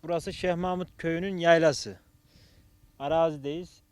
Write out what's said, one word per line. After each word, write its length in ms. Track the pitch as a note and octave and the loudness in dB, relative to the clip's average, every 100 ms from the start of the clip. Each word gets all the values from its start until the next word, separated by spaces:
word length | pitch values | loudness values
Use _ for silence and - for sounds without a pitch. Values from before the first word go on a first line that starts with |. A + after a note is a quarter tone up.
Burası 280 | D#3 E3+ - | -4 -6 -6
Şeyh 220 | - F3+ | -4 -2
Mahmut 340 | E3+ F3+ F3+ F3+ - | -2 -4 -4 -8 -8
Köyü'nün 380 | E3 E3 F#3+ F#3 | -6 -4 -6 0
yaylası. 640 | E3+ E3 D#3+ C3 A2 F#2 _ _ _ _ - _ _ _ _ _ | 6 6 6 2 -8 -16 _ _ _ _ -20 _ _ _ _ _
Arazideyiz. 840 | C#3+ E3 E3 D3+ C#3 D#3+ F3+ _ _ | -2 2 2 0 -8 -8 -12 _ _